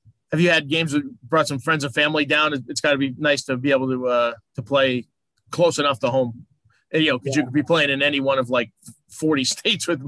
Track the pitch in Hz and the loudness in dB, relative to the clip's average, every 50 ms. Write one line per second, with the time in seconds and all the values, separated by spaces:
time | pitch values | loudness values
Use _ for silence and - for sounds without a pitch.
0 | _ _ _ _ _ - - 156 175 175 165 160 151 135 156 160 165 156 143 147 | _ _ _ _ _ -4 0 2 4 4 4 2 0 0 -2 -2 -2 0 -2 -2
1 | 143 135 123 - - 117 165 160 151 - 147 131 - 160 160 156 139 139 - 151 | -2 -4 -10 -16 -6 0 0 2 2 0 -2 -4 -2 -2 -2 0 -2 -4 -2 0
2 | 147 151 151 151 147 139 151 151 151 151 147 135 120 120 147 - - 151 143 135 | 0 2 2 0 0 2 2 2 2 0 -2 -4 -6 -8 -6 -2 0 0 2 2
3 | 139 135 127 160 156 147 143 131 - - 131 123 127 143 139 131 131 131 131 127 | 0 -2 -4 -2 0 0 0 0 -2 -4 -4 -2 0 2 2 2 2 0 -2 -2
4 | 127 123 123 120 120 117 117 - _ _ _ - 110 101 143 135 135 131 123 123 | -2 0 2 2 2 0 -2 -6 _ _ _ -12 -6 -2 0 2 2 2 0 -2
5 | - _ _ _ _ _ _ _ _ - - 156 175 165 - - 147 143 135 - | -6 _ _ _ _ _ _ _ _ -6 -2 2 2 2 2 2 0 0 0 0
6 | - 123 120 135 127 120 113 117 - _ _ _ _ _ _ _ _ _ - 156 | 0 0 0 0 0 -2 -4 -12 -18 _ _ _ _ _ _ _ _ _ 0 2
7 | 156 151 131 123 - 135 - - 147 127 123 147 135 - 170 160 147 143 139 135 | 2 2 0 0 -2 -2 0 0 0 0 0 0 2 2 2 2 2 2 0 0
8 | 139 147 147 139 135 135 135 131 127 117 127 120 117 113 _ _ - - - _ | 0 0 0 0 0 0 0 0 0 0 0 -2 -2 -4 _ _ -20 -20 -20 _
9 | _ - - - 160 156 156 135 131 - - - - 185 214 - - - 170 135 | _ -20 -8 -2 0 0 0 2 0 -2 -2 -2 -2 -2 -2 -2 -2 -4 -4 -4
10 | 135 | -6